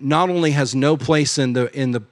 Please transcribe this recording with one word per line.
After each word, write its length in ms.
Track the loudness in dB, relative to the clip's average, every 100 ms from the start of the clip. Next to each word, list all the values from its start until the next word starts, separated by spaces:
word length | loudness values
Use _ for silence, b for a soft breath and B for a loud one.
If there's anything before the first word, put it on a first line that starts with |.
not 300 | -2 0 0
only 220 | 0 0
has 220 | 0 0
no 220 | 0 2 0
place 420 | 2 0 2 0
in 140 | 0
the, 180 | 0 -2 -2
in 140 | -4
the, 100 | -4 -8